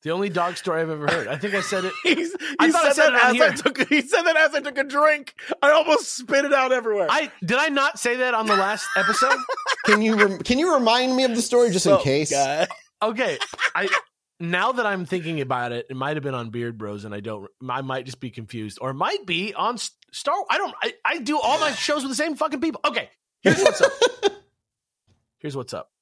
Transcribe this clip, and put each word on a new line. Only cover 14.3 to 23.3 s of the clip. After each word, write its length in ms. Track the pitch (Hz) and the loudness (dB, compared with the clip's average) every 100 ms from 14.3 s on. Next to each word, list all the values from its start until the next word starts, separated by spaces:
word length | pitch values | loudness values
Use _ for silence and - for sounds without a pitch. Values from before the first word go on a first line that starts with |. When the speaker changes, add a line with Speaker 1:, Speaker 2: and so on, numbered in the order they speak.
| _ | _
Speaker 1:
now 320 | 170 180 214 | -4 0 0
that 120 | 247 220 | 0 -2
I'm 200 | 196 180 | -2 -4
thinking 360 | 185 160 160 | -6 -4 -6
about 320 | 131 127 120 | -4 -4 -4
it, 140 | 120 - | -6 -8
it 80 | 131 | -6
might 180 | 135 156 | -4 -4
have 80 | |
been 120 | 143 131 | -6 -6
on 140 | 117 | -8
Beard 280 | 113 120 113 | -6 -8 -8
Bros, 260 | 107 104 | -10 -10
and 100 | 107 | -10
I 60 | 104 | -12
don't, 300 | 101 107 101 _ 127 | -10 -12 -14 _ -8
I 120 | 127 | -8
might 240 | 135 135 127 | -6 -8 -8
just 160 | 123 | -12
be 80 | 127 | -14
confused, 460 | 110 110 117 107 95 | -14 -14 -10 -10 -8
or 120 | 127 | -8
it 40 | 135 | -4
might 300 | 196 403 277 | -4 -4 -4
be 280 | 165 208 | -4 -4
on 200 | - 196 240 | -4 -4 -4
S-, 160 | - _ _ | -10 _ _
Star, 220 | - - 349 381 | -8 -4 -4 0
I 80 | 277 | -2
don't, 160 | 370 - | -2 -4
I, 120 | 233 - | -8 -4
I 160 | - 320 | -4 -4
do 180 | 233 302 | -2 -2
all 200 | 226 302 | 0 0
my 120 | 302 | 0
shows 300 | 254 - 302 | -2 -2 -2
with 80 | 269 | -2
the 40 | 262 | -4
same 220 | 311 285 | -4 -2
fucking 240 | 302 285 | -4 -2
people. 180 | 320 262 294 | -4 -2 -2
Okay, 240 | 240 - _ _ | -4 -8 _ _